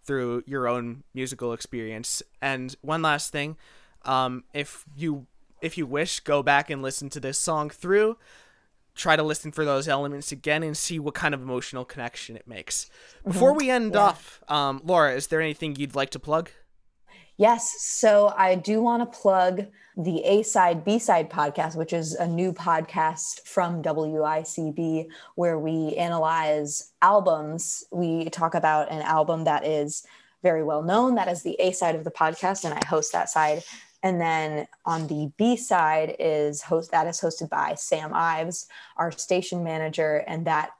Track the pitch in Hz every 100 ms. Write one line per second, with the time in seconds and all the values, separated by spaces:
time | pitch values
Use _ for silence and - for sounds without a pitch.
0 | - 139 123 120 - 135 123 120 120 120
1 | - 131 131 131 120 117 - 120 113 110
2 | 120 - - _ 139 131 127 139 135 160
3 | 160 143 - 151 143 156 - - _ _
4 | 131 131 127 127 - 143 143 - - 143
5 | 160 143 131 _ _ _ 165 - 143 143
6 | 160 - - 147 135 143 143 143 131 -
7 | 143 147 135 139 - 160 151 - 180 202
8 | 214 226 _ - _ _ _ _ _ -
9 | 175 156 156 151 156 147 151 139 151 139
10 | 143 143 143 139 147 151 160 151 - 165
11 | 147 - 170 143 131 127 - 131 127 -
12 | 120 - - 113 - 107 - - - -
13 | - - - 180 254 302 269 254 220 202
14 | 202 - - - - 147 139 135 160 180
15 | 151 131 139 160 160 151 160 139 139 131
16 | 135 131 151 156 165 - - _ _ _
17 | _ - - - 208 233 - - - -
18 | 220 208 208 202 185 185 175 214 233 233
19 | 233 - 202 190 185 185 202 _ - -
20 | 170 165 - 202 220 208 180 170 160 220
21 | - 180 160 170 147 147 160 160 160 170
22 | 160 165 170 170 185 170 175 160 156 185
23 | 160 160 - - - - 175 175 156 156
24 | 156 156 151 156 160 - 156 151 165 160
25 | 160 - - - 175 160 156 160 156 -
26 | 170 170 160 165 156 151 147 - - _
27 | 180 208 185 160 151 165 - - - 175
28 | 175 165 165 165 165 170 160 151 147 156
29 | 151 160 156 165 160 147 - 156 147 -
30 | - - _ _ 180 160 151 151 165 208
31 | 254 240 180 175 170 160 185 180 175 160
32 | 160 - 160 165 180 190 170 151 - 160
33 | 151 170 - - 151 156 - - - _
34 | 190 180 165 160 156 151 - - - 165
35 | 156 151 151 - 226 240 - 185 156 156
36 | 160 - 160 156 147 147 - 170 165 165
37 | 160 170 170 160 160 151 147 156 - 160
38 | 156 156 165 160 165 175 - - - -
39 | 170 - - 180 175 180 165 160 156 156
40 | 156 151 - 165 165 156 156 -